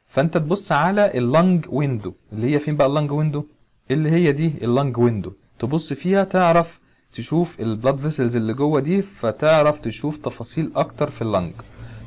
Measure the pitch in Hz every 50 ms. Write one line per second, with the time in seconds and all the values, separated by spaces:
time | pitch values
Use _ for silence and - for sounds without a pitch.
0 | _ _ - 131 135 165 - 170 151 151 190 202 - - 156 143 156 180 202 208
1 | 208 202 - 127 123 120 135 160 180 185 180 165 - - 113 139 147 139 123 107
2 | 101 92 - - _ _ 101 110 113 131 147 143 147 156 151 147 143 135 143 151
3 | 151 143 143 151 156 156 143 147 147 - _ _ _ _ _ _ _ - 131 156
4 | 156 151 160 175 175 151 135 143 165 165 143 - 110 120 120 135 143 131 - 117
5 | 120 120 117 101 85 - - - _ _ _ - 113 120 147 165 - - 139 -
6 | - 180 196 196 190 196 - 185 180 170 165 170 165 - - - _ _ _ _
7 | _ _ - - 117 - 151 165 175 - - - 107 113 110 110 113 135 143 135
8 | 139 156 151 - 127 117 120 120 110 110 113 131 143 151 156 139 135 156 185 196
9 | 190 196 - - - 110 107 - 147 156 160 156 147 151 147 147 - 117 107 -
10 | - 147 151 - - 123 - - 120 - - 165 160 - - 139 - - - -
11 | 151 143 - - 113 110 101 92 87 80 - - - - - - - - - -
12 | -